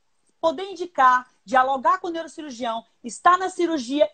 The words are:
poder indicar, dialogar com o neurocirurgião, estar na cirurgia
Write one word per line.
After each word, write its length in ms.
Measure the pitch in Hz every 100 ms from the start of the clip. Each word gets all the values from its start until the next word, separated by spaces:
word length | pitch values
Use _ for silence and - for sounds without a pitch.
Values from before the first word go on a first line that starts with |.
| _ _ _ _
poder 240 | 330 294
indicar, 640 | 392 339 349 - 254 254 - _
dialogar 540 | - 254 262 269 302 370
com 100 | 370
o 20 |
neurocirurgião, 760 | 330 320 - 302 226 240 226 - _
estar 340 | 233 - 349 370
na 140 | 370
cirurgia 580 | 349 339 320 226 285 302